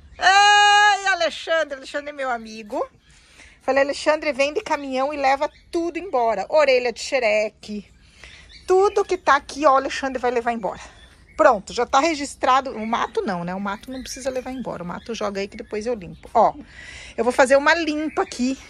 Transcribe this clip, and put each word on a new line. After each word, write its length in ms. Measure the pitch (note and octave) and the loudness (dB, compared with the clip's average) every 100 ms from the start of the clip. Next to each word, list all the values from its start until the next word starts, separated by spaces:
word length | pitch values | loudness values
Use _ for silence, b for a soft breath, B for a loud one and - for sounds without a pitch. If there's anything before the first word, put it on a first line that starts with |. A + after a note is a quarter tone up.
| - - | -20 -2
Ei, 880 | E4+ G4 G#4 G#4 G#4 G#4 G#4 G4 G4 | 4 6 6 6 6 6 4 2 0
Alexandre. 680 | F4+ E4 - - E4 D4 C4+ | -2 -2 -4 -4 -2 -2 -8
Alexandre 320 | C4 D4 C#4+ | -10 -10 -10
é 40 | |
meu 160 | D4 C4 | -8 -6
amigo. 560 | A#3+ A3 A3 G#3+ C4+ C5 _ b b b b b b | -6 -8 -16 -8 -8 -8 _ b b b b b b
Falei, 220 | - C4+ | 0 2
"Alexandre, 500 | C#4 C#4 - D#4 D#4 | 2 0 0 0 0
vem 200 | B3+ C#4 | 0 0
de 80 | D4+ | -2
caminhão 520 | - D4+ C#4 C4 C4+ | -4 -4 -4 -2 -2
e 40 | D4+ | 0
leva 320 | C4+ C4+ D4+ - _ | 0 2 -2 -6 _
tudo 260 | E4+ E4+ E4 | -4 -4 -6
embora." 480 | F#4 C#4 A3+ G3+ G3 | -4 -2 0 -2 0
Orelha 420 | D#4 C#4 B3+ B3 | 2 4 4 2
de 80 | A#3 | -6
xereque. 880 | - C4+ A3+ G#3+ G#3+ - - G#3 - _ B B B B B - - | -4 -2 0 0 -2 -8 -12 -12 -14 _ B B B B B -10 2
Tudo 380 | F#4 G4+ G4+ G4 | 4 4 2 -2
que 120 | F4+ | -2
tá 180 | - C#4+ | 2 2
aqui, 300 | - C#4 D4 | 0 0 4
ó, 80 | |
o 20 | C4+ | 4
Alexandre 440 | C4+ - C4+ B3+ | 2 -4 -6 -4
vai 100 | B3 | -2
levar 200 | B3 A#3 | -2 -2
embora. 260 | A#3 F#3 D3 B B B B _ - | -4 -6 -8 B B B B _ 4
Pronto, 380 | D4+ A3 - | 4 4 -2
já 120 | F3+ A#3+ | -6 0
tá 140 | C4+ | 2
registrado. 720 | D#4+ D4 C#4+ - C#4 C4 C4+ | 2 -2 -8 -4 2 2 0
O 140 | A3 A3 | -6 -6
mato 340 | A3+ - - | -4 -4 -4
não, 220 | F#4 F3 | -4 -4
né? 100 | E3+ | -6
O 60 | F#3 | -6
mato 320 | G3+ G3+ - | -6 -8 -10
não 100 | C4 | -14
precisa 280 | A#3 - C4 | -14 -10 -8
levar 220 | C4 B3+ | -6 -8
embora. 320 | C4 A3+ E3 | -8 -8 -10
O 20 | F3 | -10
mato 280 | E3+ - | -12 -10
joga 280 | A3 G#3 G3+ | -8 -6 -6
aí 60 | G3+ | -8
que 80 | A3 | -10
depois 280 | A3+ G#3 G#3+ | -12 -8 -6
eu 80 | |
limpo. 360 | A#3 E3 D#3+ - | -8 -10 -18 -2
Ó, 200 | - F#3 D4 B B B B B - | 2 2 2 B B B B B -4
eu 60 | A3+ | 0
vou 80 | |
fazer 240 | B3+ C4 C#4 | 4 6 6
uma 160 | D4 | 6
limpa 480 | E4 D4+ D4+ D#4 - | 2 0 -4 -4 -4
aqui, 360 | G4 - B3 C4+ B | -6 -4 -4 -4 B